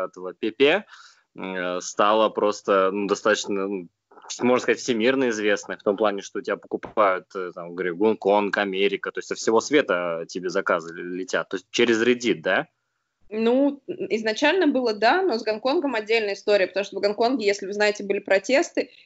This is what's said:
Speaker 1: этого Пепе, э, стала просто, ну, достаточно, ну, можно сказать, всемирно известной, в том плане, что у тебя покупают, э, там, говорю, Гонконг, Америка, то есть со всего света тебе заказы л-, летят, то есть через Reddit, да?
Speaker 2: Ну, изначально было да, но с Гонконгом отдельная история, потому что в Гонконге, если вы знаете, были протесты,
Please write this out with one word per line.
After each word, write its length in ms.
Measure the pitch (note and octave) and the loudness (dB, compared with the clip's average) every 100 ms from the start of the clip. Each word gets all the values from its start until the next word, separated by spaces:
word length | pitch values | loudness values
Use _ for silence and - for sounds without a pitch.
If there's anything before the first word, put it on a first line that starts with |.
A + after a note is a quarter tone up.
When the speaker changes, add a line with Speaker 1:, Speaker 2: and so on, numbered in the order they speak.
| F#2 | -6
Speaker 1:
этого 240 | F#2 F#2 | -8 -14
Пепе, 520 | F2 A2 - C#3 F#3 G#3 - - _ _ - | -6 -4 2 4 4 -2 -20 -20 _ _ -12
э, 440 | F#2+ F#2 F2+ F2+ | -8 -6 -4 -6
стала 460 | - - G#2 A2 G#2+ | -6 2 4 6 4
просто, 640 | - G#2 G#2 - G2 F#2+ | 2 0 0 2 2 2
ну, 160 | G2+ G2+ | 0 -2
достаточно, 600 | G2+ - - - G2+ G2 | 0 2 0 0 -4 -4
ну, 200 | G2 E2+ _ _ - - - | -6 -10 _ _ -20 -14 -2
можно 200 | B2 B2 | 2 2
сказать, 180 | A#2 A2 | 2 -2
всемирно 500 | - A2+ A#2 C3 B2+ | -2 0 2 2 0
известной, 460 | G#2+ G#2 G2 - F2+ | 0 0 -2 -4 -4
в 60 | |
том 140 | A2 G2 | -2 0
плане, 240 | G#2+ G2+ | 0 -2
что 180 | - G#2 | -8 -8
у 20 | |
тебя 140 | F#2 F#2+ | -6 -6
покупают, 680 | - G#2 - - G2+ F#2 - G2 | -6 -10 -6 0 2 2 -6 -10
э, 160 | F2+ | -10
там, 200 | F2+ F2 F2 | -10 -12 -6
говорю, 220 | F2+ E2+ | -6 0
Гонконг, 600 | A2 G#2+ F#2+ G#2 G2+ G#2 | 0 2 2 2 2 0
Америка, 540 | G2+ F#2+ G2 F#2+ F#2+ | -2 0 0 0 -6
то 80 | F#2 | -10
есть 80 | - | -10
со 80 | - | -4
всего 240 | - A2+ | 2 2
света 640 | - D3 - F2+ F2 E2 E2 | 4 2 2 0 -2 -6 -8
тебе 220 | F#2+ F2+ | -8 -4
заказы 440 | F#2+ F#2+ F2 E2 | -4 0 -2 -2
л-, 220 | E2+ F2 F2+ | -12 -10 -8
летят, 340 | F#2 F2 - | -4 -4 -4
то 80 | F#2+ | -8
есть 100 | - | -6
через 300 | - A#2 A2 | 0 2 4
Reddit, 400 | A#2 B2 A#2+ D#2+ | 2 2 0 -2
да? 260 | F#2 G#2+ D#3+ _ _ _ _ _ - | 0 -2 -2 _ _ _ _ _ -10
Speaker 2:
Ну, 520 | G#3+ A3+ B3+ C#4+ C#4+ - | -2 2 2 2 -2 -10
изначально 800 | - - A3+ A3 A3 D4 F#4 D#4 | -8 -4 -4 -2 0 2 4 2
было 260 | B3+ A#3+ | 2 0
да, 300 | G#3+ A3 F4 | 2 2 4
но 140 | F#4+ A#3 | 2 -2
с 60 | |
Гонконгом 520 | G#3+ G#3+ B3+ E4+ C#4 A3+ | -4 -4 0 0 0 -4
отдельная 400 | G#3 A3+ G#3 G3+ | 0 0 0 -4
история, 320 | - G3+ F#3 | 2 2 2
потому 160 | F#3+ G3 | -2 -6
что 120 | G3 | -2
в 20 | |
Гонконге, 440 | G3+ G#3 A#3 B3 G3+ | -2 2 0 2 0
если 180 | G3+ F#3+ | 0 -4
вы 80 | |
знаете, 300 | G#3 G#3 G#3 | 0 0 0
были 160 | G3 G3+ | -2 -2
протесты, 720 | - G3 - C4 E4+ - - _ | 2 0 4 2 2 -4 -6 _